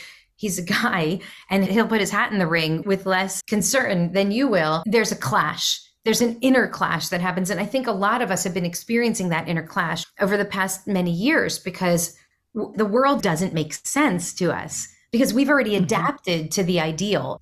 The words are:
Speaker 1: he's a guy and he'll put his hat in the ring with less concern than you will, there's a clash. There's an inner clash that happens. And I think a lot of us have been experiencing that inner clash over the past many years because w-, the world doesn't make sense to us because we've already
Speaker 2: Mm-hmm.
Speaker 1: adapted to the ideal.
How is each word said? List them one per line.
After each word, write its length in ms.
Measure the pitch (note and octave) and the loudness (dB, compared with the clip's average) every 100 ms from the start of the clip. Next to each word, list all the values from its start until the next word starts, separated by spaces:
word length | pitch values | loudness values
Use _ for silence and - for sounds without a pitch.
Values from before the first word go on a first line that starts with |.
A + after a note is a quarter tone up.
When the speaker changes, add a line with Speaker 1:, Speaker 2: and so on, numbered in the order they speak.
| - - _ - | -14 -20 _ -8
Speaker 1:
he's 220 | G#3+ F3 | -6 -4
a 40 | |
guy 560 | F3 G#3 A3+ F#3+ D#3 F#3 - - - | -2 -2 0 0 0 -2 -8 -18 -2
and 140 | G3 | 0
he'll 240 | F#3+ G#3+ A3 | 2 2 2
put 120 | A3 | 2
his 100 | F#3+ | 0
hat 200 | G3+ A#3+ | 0 0
in 80 | G#3 | 0
the 80 | E3 | 2
ring 360 | E3 D#3+ D#3+ | 2 2 -2
with 240 | G3+ F#3+ F#3+ | 0 -2 0
less 340 | F#3 F#3+ - | 0 0 -6
concern 680 | - G#3+ F3 C4+ A#3+ F3+ E3+ | -2 0 2 2 2 0 0
than 180 | F#3+ G3+ | 2 2
you 160 | A3+ C#4 | 2 2
will, 360 | F#3 D#3 D#3+ G#3 | 2 2 0 2
there's 260 | A3+ G#3+ | 2 2
a 40 | G3 | -2
clash. 640 | - G3+ D3+ - - - - _ | 0 0 0 -2 -4 -4 -8 _
There's 160 | A3+ G#3+ | 0 2
an 180 | A#3 A#3 | 2 2
inner 280 | C4 C4 G3+ | 4 4 2
clash 400 | - F#3+ E3 - | -2 -2 -2 -2
that 140 | F3 | -2
happens. 260 | F3+ F3 F#3 | -2 -2 -2
And 80 | F3+ | -2
I 80 | G3+ | -2
think 200 | C4+ B3 | -2 -2
a 60 | |
lot 280 | F#3+ G3+ A#3+ | 0 0 0
of 100 | G#3 | 0
us 140 | F3+ | -2
have 100 | F#3+ | -2
been 120 | F3+ F3 | -2 -4
experiencing 640 | - - A#3 A#3+ A3 F#3 | -6 -2 0 0 0 0
that 180 | D#3+ D#3+ | -2 0
inner 180 | E3 E3 | -4 -2
clash 380 | G3 E3 E3 - - | -4 -2 -4 -8 -4
over 160 | G3 G#3 | 0 0
the 80 | |
past 420 | G3+ G3+ F#3+ - - | -2 -2 -2 -4 -2
many 240 | F#3+ F3 | 0 0
years 480 | E3+ B3 D#4 F3+ - | 0 2 2 0 -4
because 560 | F#3 F3 F3+ E3+ - - _ _ _ | -8 -2 0 2 0 -8 _ _ _
w-, 180 | G#3+ - F#3+ | -8 -8 -2
the 80 | |
world 380 | G#3 A#3 C#4 C#4 | 0 2 2 2
doesn't 320 | G3 D#3+ F#3 | 0 0 0
make 180 | D#3+ D3+ | -2 -4
sense 600 | - - C#4 D4 F3 - | -6 -4 2 2 0 -4
to 180 | - E3+ | -2 -2
us 340 | G2 - - - _ - | -2 -6 -10 -12 _ -4
because 220 | A#3 A3+ | 2 2
we've 140 | A#3 C#4 | 4 4
already 240 | C#4+ G#3+ | 4 4
Speaker 2:
Mm-hmm. 120 | G3+ | 2
Speaker 1:
adapted 680 | D#3+ G#3+ B3+ C#4+ - E3+ D#3 | 2 2 0 -4 -2 -2 -2
to 100 | - | -2
the 160 | F3+ F3 | 0 2
ideal. 600 | D#3+ D#3 G#3 E3+ C3 - | 0 -2 -2 -2 -2 -8